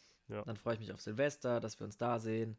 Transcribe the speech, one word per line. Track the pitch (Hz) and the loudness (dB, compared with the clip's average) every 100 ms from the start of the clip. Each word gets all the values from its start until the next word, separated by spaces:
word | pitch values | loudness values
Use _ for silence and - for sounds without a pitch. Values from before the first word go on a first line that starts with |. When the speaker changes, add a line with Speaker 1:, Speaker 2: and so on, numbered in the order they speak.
| - _ - | -20 _ -6
Speaker 1:
Ja. | 104 | -4
Speaker 2:
Dann | 104 107 | -4 -4
freu | - | 0
ich | 110 | 0
mich | 107 | -2
auf | - | -8
Silvester, | - 107 143 143 127 120 | -4 2 2 2 2 2
dass | 113 - | 0 -6
wir | |
uns | 104 - | -8 -2
da | 120 120 | 2 2
sehen. | 113 110 113 | 2 2 0